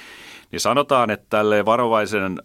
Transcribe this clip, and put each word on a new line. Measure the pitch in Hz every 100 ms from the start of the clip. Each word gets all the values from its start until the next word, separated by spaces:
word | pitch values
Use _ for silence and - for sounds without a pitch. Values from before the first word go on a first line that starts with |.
| - - - - -
niin | 87
sanotaan, | 104 127 147 135 113
että | 101 -
tälleen | 107 107 104 101
varovaisen | 120 120 110 101 104 95 90